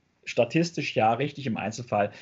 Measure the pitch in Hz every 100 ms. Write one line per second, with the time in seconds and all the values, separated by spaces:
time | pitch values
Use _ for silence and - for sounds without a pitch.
0 | _ _ - - 117 160 165 - 139 -
1 | 110 117 143 - 131 107 98 110 120 104
2 | 101 -